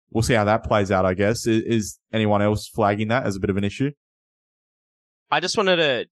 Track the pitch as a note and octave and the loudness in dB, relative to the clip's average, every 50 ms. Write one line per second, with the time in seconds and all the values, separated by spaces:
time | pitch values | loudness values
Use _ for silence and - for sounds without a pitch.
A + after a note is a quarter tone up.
0 | _ _ - A2 A#2 - B2+ A2 G#2 G#2 A2 A2+ - - A#2+ G#2+ G2+ F#2+ G2+ F#2 | _ _ -4 -2 0 2 2 2 2 2 0 0 0 0 0 0 2 2 2 2
1 | F#2 F#2+ F2+ F#2 G2+ G#2 A#2 - - A#2 A2 A2+ A2+ - A#2 A2+ G#2 - - _ | 2 2 0 2 0 0 0 -2 0 0 0 0 0 0 -2 -2 -2 -4 -10 _
2 | _ - - A2 A2 G#2 G#2 G2+ G2+ G#2 G#2 G#2 - - - - A2 - G#2 G#2 | _ -6 -2 -2 0 2 2 2 2 2 0 -2 -4 -8 -4 0 0 0 0 0
3 | A2 G#2+ A#2 C3 B2+ A2 G2 G2 G2 G2+ F#2+ G2 G2+ G2+ - - C3+ C#3+ C#3+ _ | -2 -2 -2 -2 -2 -2 -4 -4 -2 -2 -2 -2 -2 -4 -4 -2 -4 -4 -4 _
4 | _ _ _ _ _ _ _ _ _ _ _ _ _ _ _ _ _ _ _ _ | _ _ _ _ _ _ _ _ _ _ _ _ _ _ _ _ _ _ _ _
5 | _ _ _ _ _ - C#3+ D3+ E3 F3+ - A3+ G3+ F#3+ F3+ E3 D#3+ C#3+ C3 A2+ | _ _ _ _ _ -2 -2 -2 -2 -2 -2 0 2 2 2 2 2 0 0 -2
6 | F2 - | -4 -6